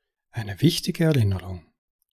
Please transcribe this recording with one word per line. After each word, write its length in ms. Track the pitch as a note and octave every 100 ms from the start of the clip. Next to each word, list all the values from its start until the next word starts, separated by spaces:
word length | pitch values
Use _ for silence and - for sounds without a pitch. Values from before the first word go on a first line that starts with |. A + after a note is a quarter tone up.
| _ _ _
eine 320 | - G#2 G2
wichtige 420 | D3+ - - E3
Erinnerung 600 | D#3+ C#3+ G#2 F#2 F#2+ F2 - _ _ _ _